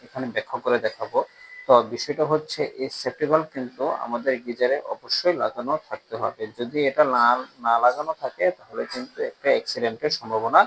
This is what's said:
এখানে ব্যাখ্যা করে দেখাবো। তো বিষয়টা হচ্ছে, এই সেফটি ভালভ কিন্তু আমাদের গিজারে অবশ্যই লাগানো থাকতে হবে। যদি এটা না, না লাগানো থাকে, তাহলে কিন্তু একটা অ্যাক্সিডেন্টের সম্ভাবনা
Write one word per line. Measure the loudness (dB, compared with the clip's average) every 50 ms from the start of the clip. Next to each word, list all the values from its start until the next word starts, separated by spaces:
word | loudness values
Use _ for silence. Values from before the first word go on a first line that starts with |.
| -20
এখানে | -12 -10 -8 -8
ব্যাখ্যা | -4 -4 -6 -6 -4 -8 -6
করে | -2 0 0 2
দেখাবো। | 0 -2 -4 -4 -10 -2 0 0 0 -2 -6 -20 -20 -20 -20 -18 2
তো | 6 6 6 6
বিষয়টা | 4 -4 -8 -6 -6 -2 -2 0
হচ্ছে, | 2 2 0 -2 -4 -4 -4 -4
এই | -4 -4 -6 -6 -6
সেফটি | -6 -6 -6 -6 -4 -4 -2
ভালভ | 2 2 2 2 0 _
কিন্তু | -8 -8 -8 -6 -6 -4 -4
আমাদের | -4 -4 -6 -6 -6 -4 0 -2 -2
গিজারে | -2 -4 -8 -4 0 2 2 2 0
অবশ্যই | -2 -6 -10 -10 -6 -6 -6 -2 0 0 0
লাগানো | 2 -2 -2 -2 -4 -4 -4 -4 -4 -4 _
থাকতে | -10 -10 _ _ -8
হবে। | -4 -4 -4 -4 _ -10 -10 -6 -8
যদি | -8 -4 -2 0 0
এটা | 0 4 2 2
না, | 4 4 4 6 4 4 2 0 -10 -16 _
না | 0 2 2 4
লাগানো | 4 4 4 2 -4 -6 -6 _
থাকে, | -6 -8 -4 0 0 0
তাহলে | 0 _ -12 -14 -8 -8 -6 -6 -6
কিন্তু | -10 -10 -12 _ -6 -6
একটা | -6 -6 _ _ 2
অ্যাক্সিডেন্টের | 2 2 0 -4 -6 -4 -4 -4 -4 -2 -4 -4
সম্ভাবনা | -4 -4 -6 -4 -4 -2 -2 4 6 6 4